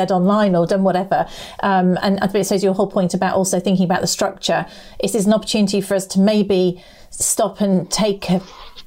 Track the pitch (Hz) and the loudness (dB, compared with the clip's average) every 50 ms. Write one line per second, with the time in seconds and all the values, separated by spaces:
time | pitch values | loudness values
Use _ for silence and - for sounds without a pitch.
0 | 185 185 190 180 180 196 202 214 208 196 175 170 170 170 208 190 190 190 175 180 | 0 2 2 2 2 2 2 2 2 2 2 2 2 2 0 2 2 2 2 0
1 | 196 196 156 147 170 - - - - - - - - 202 190 185 180 180 180 - | 0 0 0 0 0 -4 -8 -14 -16 -16 -10 -4 -2 0 2 2 2 2 2 0
2 | - 202 196 196 208 196 - 202 190 - 214 185 202 190 185 202 202 196 - 202 | 0 0 0 0 -2 0 0 -2 0 0 0 0 0 0 0 0 -2 -2 0 0
3 | 180 170 - 185 190 185 - 190 185 - 196 180 185 208 185 185 185 170 185 - | 0 0 0 -2 -2 0 0 0 0 0 -2 -2 0 2 2 2 2 2 0 0
4 | - - - - 214 190 - - - - 165 160 175 - - - - - - - | -2 -2 -2 -2 -2 -4 -4 -4 -4 -2 -2 -2 -4 -6 -12 -20 -20 -16 -8 -6
5 | - - - 220 185 208 220 214 - - - 214 202 196 208 202 196 - 202 190 | -4 -2 0 0 2 2 2 2 0 -2 0 0 0 0 0 -2 -2 -2 -2 -2
6 | 190 - - 190 190 214 214 208 190 202 196 180 185 180 180 - - - - - | -2 -2 0 2 2 4 2 2 2 2 2 2 2 2 0 -4 -10 -20 -20 -20
7 | - - - - - - - - 220 190 190 - 202 196 190 180 170 - - - | -20 -16 -8 -6 -4 -2 0 0 -2 -2 -2 -2 0 2 2 0 0 -2 -2 -2
8 | 220 208 196 202 - - 185 185 - - - - - - - - - | 0 -2 -2 -2 -2 -2 -2 -2 -2 -6 -16 -20 -20 -20 -20 -20 -12